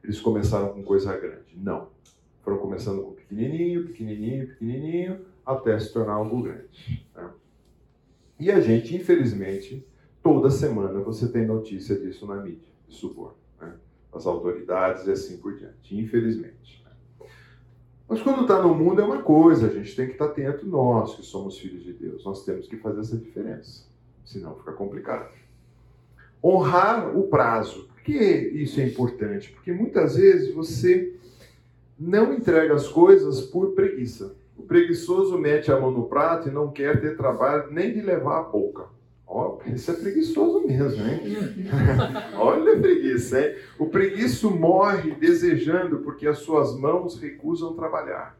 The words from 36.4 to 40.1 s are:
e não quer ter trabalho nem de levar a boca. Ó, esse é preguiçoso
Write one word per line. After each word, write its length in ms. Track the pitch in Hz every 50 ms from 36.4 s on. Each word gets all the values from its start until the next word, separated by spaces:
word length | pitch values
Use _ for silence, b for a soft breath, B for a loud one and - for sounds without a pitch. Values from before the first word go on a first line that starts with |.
| 165 143
e 20 |
não 200 | 135 147 147 143 139
quer 280 | - 139 147 151 -
ter 160 | - 151 -
trabalho 540 | - 113 107 - 110 123 139 147 151 - -
nem 220 | 147 165 185 226 226
de 80 | 214
levar 400 | 196 196 175 160 - 151 151 160
a 20 | 165
boca. 440 | - - 104 98 - - - - - - _ _ _ _ _ _
Ó, 320 | - 90 110 135 - - - -
esse 240 | - 117 - - -
é 40 | 170
preguiçoso 720 | - - -